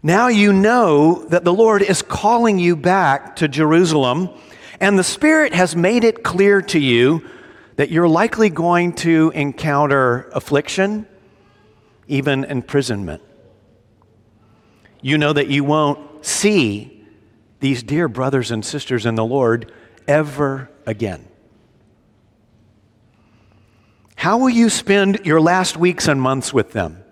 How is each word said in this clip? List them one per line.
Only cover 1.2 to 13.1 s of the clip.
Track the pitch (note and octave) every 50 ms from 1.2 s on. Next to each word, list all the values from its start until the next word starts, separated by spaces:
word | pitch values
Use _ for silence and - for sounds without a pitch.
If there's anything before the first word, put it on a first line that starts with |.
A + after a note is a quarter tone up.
| -
that | - D#3+ F3 E3+
the | F3 F3+
Lord | G3 A3+ A3+ A3 G3+
is | G3 F#3+ F#3+ -
calling | - - - - - G#3 A#3 A#3 A#3 A3+ G#3 F#3
you | F3 F3 F3 D#3
back | C#3 F3+ F#3 G3 F3+ D3 C3+ C#3 - - -
to | - E3+ D3+
Jerusalem, | C3 C#3+ D#3 D3+ D#3 E3 F#3 E3+ D#3+ D3+ C3+ B2 B2 D3+ F#3 F3+ - - - - - - - - - -
and | - F#3+ G3+ G3
the | F3+
Spirit | - - - - D4+ D#4 - - - -
has | E3+ F#3 E3+ -
made | F3 E3+ F#3 A3+ A#3+ A3+
it | A3+ A3 - -
clear | - - F3+ G3 G3+ G3+ G3
to | F#3 - - E3+
you | C#3+ C3 A#2+ A#2 A#2+ C3 D#3 E3 - - - - - - - - - _ _
that | - C#3+ C#3
you're | E3 D#3+ F3 E3+
likely | D#3+ E3 G3+ A#3 A3+ A3 A3 G#3
going | E3 D3 E3 E3+ F3 F3 F3 F3 E3+
to | - - E3 E3 D#3+ D#3+ D#3+ -
encounter | D#3+ C#3+ C#3+ C3+ - - D#3 C#3+ C#3+ D3 C#3+ C#3 C#3 C3 B2+ A#2+ B2 - -
affliction, | - C3+ - - D3 C#3+ D3 - - - F#3+ G3+ G#3+ G#3+ G#3+ - _ _ _ _ _ _ _ _ _ _ _ _ _ _ _ _ _ _ _ _
even | D3 C3+ C3+ D3 C#3 C3+ C3+
imprisonment. | - D3 B2+ A#2+ - - C#3+ C3+ A#2 A#2+ G2+ G2+ E2+